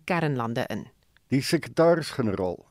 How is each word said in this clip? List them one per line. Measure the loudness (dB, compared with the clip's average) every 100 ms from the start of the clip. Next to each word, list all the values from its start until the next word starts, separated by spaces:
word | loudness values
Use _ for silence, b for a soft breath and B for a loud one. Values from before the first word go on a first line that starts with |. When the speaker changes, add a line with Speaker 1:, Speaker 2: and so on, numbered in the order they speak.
Speaker 1:
kernlande | -2 0 0 0 -2 -2 -4
in. | -6 -10 _ _ _ -2
Speaker 2:
Die | -2
sekretaris-generaal, | 0 -2 -2 2 4 4 0 -2 -2 0 -2 -4 -10